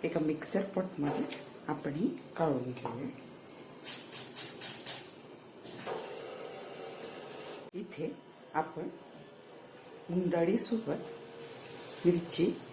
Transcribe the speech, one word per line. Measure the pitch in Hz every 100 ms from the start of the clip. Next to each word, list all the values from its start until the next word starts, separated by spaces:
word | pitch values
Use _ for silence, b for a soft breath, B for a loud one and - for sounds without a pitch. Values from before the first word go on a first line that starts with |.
एका | 165 170
मिक्सर | 156 151 - 196
पॉटमध्ये | 190 - 185 - 147 - - - - - -
आपण | 147 -
ही | 143 220 - - -
काढून | 160 127
घेऊया. | 123 123 117 117 143 - - - - - - - - - - - - - - - - - - - - - - - - - - - - - - - - - - - - - - - - - - - - - -
इथे | 180 - - - - - - -
आपण | 151 156 - 175 - - - - - - - - - - - -
मुंगडाळीसोबत | 175 180 170 170 226 - 226 143 - - - - - - - - - - - 175
मिरची | 175 - - 185 - -